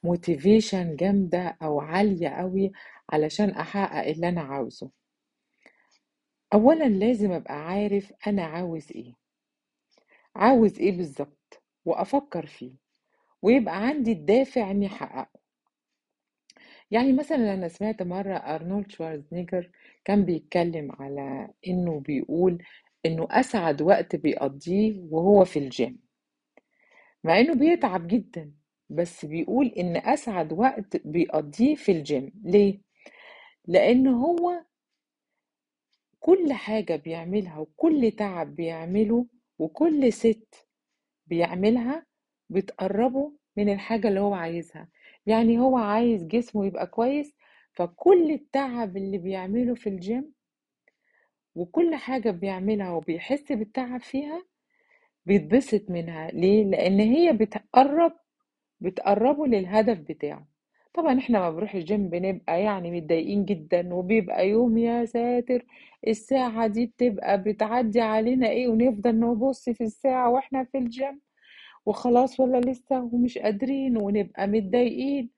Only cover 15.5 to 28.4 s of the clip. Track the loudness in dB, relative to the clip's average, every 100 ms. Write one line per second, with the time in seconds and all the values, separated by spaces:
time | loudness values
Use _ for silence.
15.5 | _ _ _ _ _ _ _ _ _ _
16.5 | _ -20 -20 _ 0 2 2 0 0 0
17.5 | -2 -6 -6 -6 -4 -6 -6 -6 -6 -6
18.5 | -8 -4 -6 -6 -10 -10 -10 -10 -10 -6
19.5 | -6 -6 _ _ _ 0 2 2 -2 _
20.5 | -2 0 -2 -10 -12 -10 -8 -8 -10 -12
21.5 | _ -4 -2 -2 -4 -4 -6 -4 0 2
22.5 | 0 -10 -20 _ _ -4 -4 0 0 0
23.5 | 0 0 0 4 4 2 -2 -2 0 -4
24.5 | -6 -2 2 2 -2 -4 0 6 8 8
25.5 | 2 -4 -4 -4 -4 _ _ _ _ _
26.5 | _ _ _ _ _ _ _ 2 4 4
27.5 | 4 4 4 0 -2 -2 -2 -2 -14